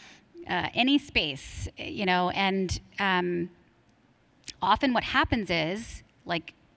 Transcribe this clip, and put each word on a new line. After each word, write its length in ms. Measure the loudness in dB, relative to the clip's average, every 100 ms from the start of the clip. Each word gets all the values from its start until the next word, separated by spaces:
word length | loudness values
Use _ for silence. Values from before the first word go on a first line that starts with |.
| -20 -20 _ -14 -4
uh, 220 | -2 -2
any 240 | 2 4 4
space, 680 | 2 -2 -2 -4 -10 -8 -10 -8
you 280 | -10 -4 2
know, 240 | 2 2
and, 480 | 0 0 0 0 -4 -8 -4
um, 500 | 0 2 0 -2 -4 -10 _ _ _ _ _ _ _ _ -18 -2
often 320 | 2 4 4
what 100 | 2
happens 460 | 2 2 2 0 0
is, 540 | 0 0 -2 -8 -12 -18 _ -6
like 280 | -6 -6 -20 _